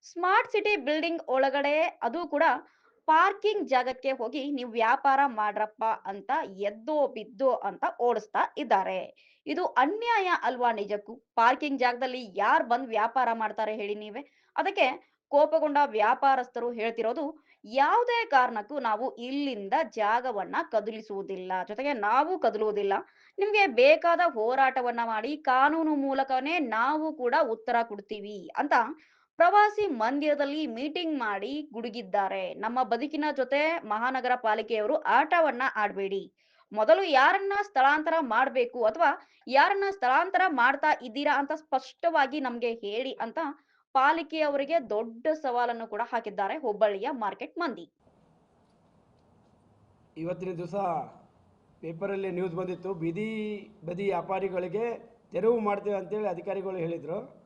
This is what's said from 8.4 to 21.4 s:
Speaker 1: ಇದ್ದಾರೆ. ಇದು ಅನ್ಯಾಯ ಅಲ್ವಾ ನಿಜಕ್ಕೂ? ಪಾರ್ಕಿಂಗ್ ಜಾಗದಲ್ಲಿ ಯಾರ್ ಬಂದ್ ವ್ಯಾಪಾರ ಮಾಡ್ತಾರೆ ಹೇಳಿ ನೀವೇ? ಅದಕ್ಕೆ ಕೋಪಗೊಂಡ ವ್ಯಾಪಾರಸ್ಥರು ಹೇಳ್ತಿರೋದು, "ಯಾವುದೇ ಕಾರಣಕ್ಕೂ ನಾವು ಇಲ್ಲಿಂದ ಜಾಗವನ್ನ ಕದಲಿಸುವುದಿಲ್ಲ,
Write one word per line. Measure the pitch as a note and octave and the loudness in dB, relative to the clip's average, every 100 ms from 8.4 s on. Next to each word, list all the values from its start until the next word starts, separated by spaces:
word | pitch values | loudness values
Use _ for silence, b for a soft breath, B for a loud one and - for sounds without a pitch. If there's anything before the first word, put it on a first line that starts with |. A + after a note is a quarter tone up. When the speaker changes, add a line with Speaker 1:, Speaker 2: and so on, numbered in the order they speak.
| - - | -2 -2
Speaker 1:
ಇದ್ದಾರೆ. | B3 G#3 F#3 F#3 - - b b - | 0 2 2 -4 -8 -16 b b -8
ಇದು | D4 F4+ | -4 -2
ಅನ್ಯಾಯ | - C#4 G#4 A#4 A4+ F#4 E4+ | 2 2 0 0 0 0 0
ಅಲ್ವಾ | A3+ B3+ A#3+ | -2 0 -2
ನಿಜಕ್ಕೂ? | A3 G3+ G#3 G3+ A#3 | -2 -4 -6 -8 -20
ಪಾರ್ಕಿಂಗ್ | _ - A#3 C4 D4+ C4+ | _ 2 4 4 -2 0
ಜಾಗದಲ್ಲಿ | B3 A#3+ B3+ B3+ A3+ F#3 | 0 0 -4 -6 -10 -2
ಯಾರ್ | G#3+ D4+ | 2 2
ಬಂದ್ | C4 A#3+ C4 | 2 -2 0
ವ್ಯಾಪಾರ | A3 A3 C4 A#3+ | -2 0 0 0
ಮಾಡ್ತಾರೆ | A3+ G#3+ G#3 G#3+ A3 | 0 -4 -4 -4 -4
ಹೇಳಿ | G3+ G#3 | -6 -8
ನೀವೇ? | G#3+ G#3+ C#4+ b b - | -8 -14 -14 b b -2
ಅದಕ್ಕೆ | D#4+ G4 C4+ C4 _ _ _ | -2 2 2 0 _ _ _
ಕೋಪಗೊಂಡ | C#4+ D4+ D#4+ D4+ C#4+ C#4+ | 2 4 4 2 2 2
ವ್ಯಾಪಾರಸ್ಥರು | A3 G#3+ B3+ C#4 C4 B3 A#3+ A#3+ | 2 2 4 4 2 0 -6 -6
ಹೇಳ್ತಿರೋದು, | A#3 A3+ A3+ A3 B3 D4 D#4+ b b | -4 -4 -2 -2 -2 -6 -8 b b
"ಯಾವುದೇ | G#3 B3+ C#4+ G#4+ A#4+ A#4 A4+ | -6 0 4 4 2 0 2
ಕಾರಣಕ್ಕೂ | C4 B3 A3+ G#3 C#4+ | 2 2 -2 -6 -4
ನಾವು | A#3 G#3+ B3+ - | -2 -2 -4 -6
ಇಲ್ಲಿಂದ | A#3+ C#4 C#4+ A#3 G3 C4+ C4+ - | -8 -4 -4 -4 -2 -2 -2 0
ಜಾಗವನ್ನ | G#3 A#3 B3+ G#3 F3+ G#3 D#4+ | 0 2 0 -4 -4 -4 -2
ಕದಲಿಸುವುದಿಲ್ಲ, | A3 G#3 A3 G#3+ G3 G3 F#3+ | -2 -2 -10 -10 -10 -8 -8